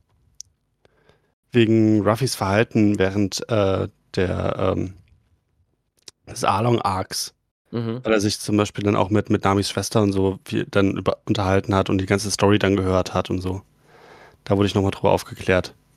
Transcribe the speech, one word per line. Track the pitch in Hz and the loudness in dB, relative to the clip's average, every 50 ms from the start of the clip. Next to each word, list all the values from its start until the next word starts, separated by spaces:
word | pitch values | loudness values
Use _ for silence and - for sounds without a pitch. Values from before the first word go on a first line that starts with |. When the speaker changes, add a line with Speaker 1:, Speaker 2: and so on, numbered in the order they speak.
| _ _ _ _ _ _ _ _ - _ _ _ _ _ _ _ _ _ _ _ _ _ _ _ _ _ _ _ _ - | _ _ _ _ _ _ _ _ -20 _ _ _ _ _ _ _ _ _ _ _ _ _ _ _ _ _ _ _ _ 0
Speaker 1:
wegen | - 120 113 107 113 113 110 110 110 107 95 | 2 4 4 6 6 4 4 4 4 4 4
Ruffys | 101 113 - 135 120 - | 2 2 2 0 -4 -2
Verhalten | - 104 95 98 107 117 - - 117 107 104 104 95 | -4 -2 0 2 2 2 2 2 2 2 2 4 2
während, | 95 95 98 104 101 92 - - - - | 0 0 2 -2 -2 -2 -4 -8 -6 -2
äh, | 117 104 98 95 95 98 98 101 _ _ _ _ - | 0 2 2 2 0 -2 -4 -6 _ _ _ _ -2
der, | - 90 92 92 92 92 98 - 104 95 95 92 | -2 -2 0 -2 -2 -2 -4 -2 -2 -2 -2 0
ähm, | 95 98 95 92 - _ _ _ _ _ _ _ _ _ _ _ _ _ _ _ _ _ _ _ _ _ - _ _ _ | -2 -4 -8 -10 -18 _ _ _ _ _ _ _ _ _ _ _ _ _ _ _ _ _ _ _ _ _ -20 _ _ _
des | - - - | -16 -10 -4
Arlong-Arcs. | - - 98 104 117 120 120 - - 101 95 95 95 - - - - - _ _ _ _ _ _ _ - | -2 -2 0 0 0 0 0 0 0 -2 -4 -4 -6 -8 -8 -10 -10 -10 _ _ _ _ _ _ _ -10
Speaker 2:
Mhm. | - 117 117 113 113 127 | -8 -8 -6 -6 -8 -6
Speaker 1:
Weil | - 113 110 | -2 0 0
er | 104 | 0
sich | 101 107 - - | 0 0 -2 -4
zum | - - 107 | -4 -2 0
Beispiel | 104 104 - - - | 0 0 -2 -4 -2
dann | 101 101 110 | -2 0 0
auch | 104 101 92 | 0 0 0
mit, | 107 104 - - | 0 -2 0 0
mit | 107 95 - | -2 0 0
Namis | 98 98 101 98 - | 0 0 0 -2 -2
Schwester | - - 101 - - 113 | -4 -6 -6 -2 0 0
und | 104 101 | 0 2
so | 98 95 95 95 95 - - | 0 0 0 -2 -2 -4 -10
viel | - 110 107 101 - | -6 -6 -6 -6 -2
dann | - 101 98 92 87 | 0 0 0 0 -2
über-, | 90 95 - - - - | -2 -4 -4 -4 -4 -4
unterhalten | - 107 104 98 95 98 98 - - 101 | -4 -2 -2 0 2 2 0 0 0 0
hat | 95 95 - | 0 2 2
und | 101 95 | 0 -2
die | 95 | 0
ganze | 95 101 101 107 98 | 0 0 -2 0 -4
Story | - - 101 101 104 101 | -2 0 2 2 4 4
dann | - 95 101 | 2 2 2
gehört | 98 95 95 92 92 90 - | 2 0 0 0 0 0 0
hat | - 92 - - | -4 -4 -2 -2
und | 92 90 | -4 -4
so. | 95 92 92 98 - _ _ _ _ _ _ - - - - - - - _ _ - | -4 -6 -8 -8 -12 _ _ _ _ _ _ -20 -20 -20 -20 -20 -20 -20 _ _ -4
Da | - 101 | -2 0
wurde | 98 101 | 2 2
ich | 95 95 | 2 2
nochmal | 104 95 98 | 0 0 0
drüber | - - - 101 | -2 0 2 2
aufgeklärt. | 95 90 - - - - - - 92 90 90 - - _ _ _ _ | 2 2 0 -6 -14 -8 -2 0 0 0 0 -4 -16 _ _ _ _